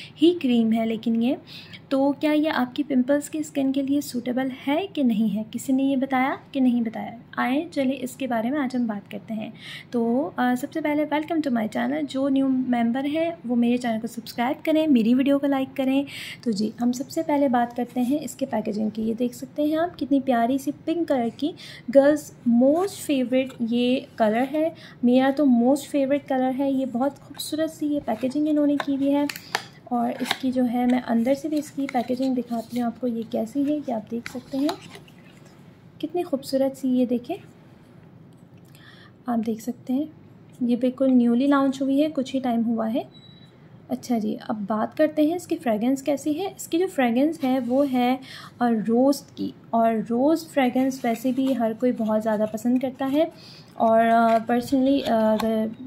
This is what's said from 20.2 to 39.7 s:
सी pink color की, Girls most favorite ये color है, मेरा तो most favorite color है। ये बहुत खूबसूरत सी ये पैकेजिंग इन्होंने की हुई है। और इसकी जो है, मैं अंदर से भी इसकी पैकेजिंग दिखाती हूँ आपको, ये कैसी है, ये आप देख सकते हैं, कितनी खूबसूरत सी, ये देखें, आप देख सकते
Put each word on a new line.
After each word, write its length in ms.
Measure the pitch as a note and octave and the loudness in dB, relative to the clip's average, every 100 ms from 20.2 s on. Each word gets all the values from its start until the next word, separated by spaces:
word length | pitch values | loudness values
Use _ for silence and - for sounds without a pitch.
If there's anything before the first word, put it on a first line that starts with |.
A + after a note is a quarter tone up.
| C4 A#3 A#3 C4+ | 2 2 2 0
सी 120 | D4 | -2
pink 360 | - - E4 D#4+ | -8 -4 -2 0
color 220 | C4+ A#3 | 0 -2
की, 240 | - D4+ - - - - | -4 -6 -6 -16 -16 2
Girls 440 | C4+ C#4 D4+ - - A#3+ | 6 6 4 -2 -6 2
most 540 | A#3 C4 D#4 G4 - | 4 6 4 0 -4
favorite 520 | - C#4 A#3+ B3+ C4+ - | -2 0 2 0 0 -4
ये 460 | A#3 A#3+ B3 C4 - - | -2 0 2 0 -2 -2
color 260 | G#3+ A3+ | 0 2
है, 300 | C4+ D4+ D#4+ D#4+ - - A#3+ | 0 0 -2 -4 -18 -2 2
मेरा 260 | B3 C4 | 4 4
तो 140 | C#4 C#4+ | 4 4
most 440 | A#3+ A#3+ D4 - | 4 4 2 0
favorite 360 | D4 C4+ C#4+ - | -2 0 0 0
color 260 | C4 B3+ | -2 0
है। 200 | C4 C#4 | 0 0
ये 140 | C4+ C4 | 0 -2
बहुत 320 | A#3 C#4 - | -2 -2 -4
खूबसूरत 520 | - - - D4+ D#4+ | -16 -14 -8 -4 -4
सी 180 | D#4 D4 | -4 -4
ये 120 | C#4+ | -4
पैकेजिंग 480 | C#4+ A3 B3+ C#4+ D4+ | -4 -4 -2 0 0
इन्होंने 300 | D4+ D4 C#4+ | 2 2 0
की 180 | - C#4 | 0 0
हुई 140 | C#4 | 2
है। 180 | C#4+ C#4+ - - - - - - | 2 0 -4 -10 -12 -12 -18 -6
और 200 | A#3+ A#3+ - | -2 -2 -4
इसकी 300 | B3+ - C4 | -6 -4 -2
जो 120 | B3+ | 0
है, 220 | B3 B3 B3 | 0 2 2
मैं 160 | B3+ | 2
अंदर 320 | B3 A#3 A3+ | 0 0 0
से 160 | C4+ D#4 | 0 -2
भी 80 | D4+ | -4
इसकी 300 | C#4+ - C4+ | -4 -6 -4
पैकेजिंग 480 | B3+ A3+ B3+ C4 B3+ | -2 -2 -2 -2 -2
दिखाती 440 | A#3 A#3 - A#3+ | -4 -6 -6 -4
हूँ 80 | A#3+ | -4
आपको, 200 | A3+ B3 | -4 -4
ये 160 | A3+ | -4
कैसी 400 | A3 A3+ A3 C#4 | -4 -4 -4 -2
है, 140 | C#4 D4+ | 0 -2
ये 140 | C#4 | -4
आप 160 | A3+ G#3 | -6 -6
देख 180 | A#3 - | -10 -10
सकते 300 | B3 - C4+ | -14 -8 -2
हैं, 120 | D4 F#4 - - - - - - - - - - - - | -2 -4 -12 -20 -20 -20 -20 -20 -20 -20 -20 -20 -20 -10
कितनी 220 | D4+ F4 | -6 -4
खूबसूरत 500 | F4 C4+ - C4+ C4+ | -4 -6 -2 0 0
सी, 140 | C4+ C4 | -2 0
ये 180 | B3+ B3 | 2 2
देखें, 300 | A#3+ - G4 - - - - - - - - - - - - - - - - - - - | 0 -4 -10 -12 -20 -20 -20 -20 -20 -20 -20 -20 -20 -20 -20 -20 -20 -20 -20 -20 -14 -4
आप 100 | A#3 | -2
देख 220 | A3 A3 | -2 -4
सकते 320 | - | -6